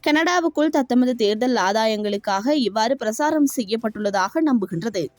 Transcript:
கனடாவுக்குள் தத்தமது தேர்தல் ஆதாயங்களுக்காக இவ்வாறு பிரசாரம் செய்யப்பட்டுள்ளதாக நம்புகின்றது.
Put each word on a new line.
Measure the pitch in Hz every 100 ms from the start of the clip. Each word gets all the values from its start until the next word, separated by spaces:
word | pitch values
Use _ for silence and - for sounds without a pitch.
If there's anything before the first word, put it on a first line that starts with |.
| -
கனடாவுக்குள் | 302 330 359 330 302 311 311
தத்தமது | 262 247 247 247
தேர்தல் | 208 214 247 233 185
ஆதாயங்களுக்காக | 214 220 214 208 202 - 196 226 302 220
இவ்வாறு | 208 226 269
பிரசாரம் | 214 220 302 311 277 -
செய்யப்பட்டுள்ளதாக | 202 226 226 208 208 196 190 320 311
நம்புகின்றது. | 254 185 165 226 196 147